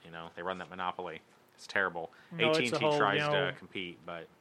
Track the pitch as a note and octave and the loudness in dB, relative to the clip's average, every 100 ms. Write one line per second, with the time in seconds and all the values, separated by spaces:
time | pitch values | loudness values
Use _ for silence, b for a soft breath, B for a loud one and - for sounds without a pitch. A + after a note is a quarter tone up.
0 | F2 E2 E2 F2 F2 F#2 E2 F#2 F2+ - | -12 -12 -12 -6 -6 -4 -6 -6 -4 -4
1 | F2 D#2+ - - _ - - G2+ F#2+ E2+ | -6 -10 -14 -20 _ -18 -2 0 2 0
2 | E2 B B E3+ D#3 D#3+ D3 C#3+ D3+ D3 | -8 B B 0 2 4 2 2 4 6
3 | G#2 G2+ G2 G2 F#2 - F#2 G2+ F2+ E2 | 6 4 2 2 0 -4 -10 -8 -8 -10
4 | E2 E2+ D#2+ - | -12 -10 -12 -18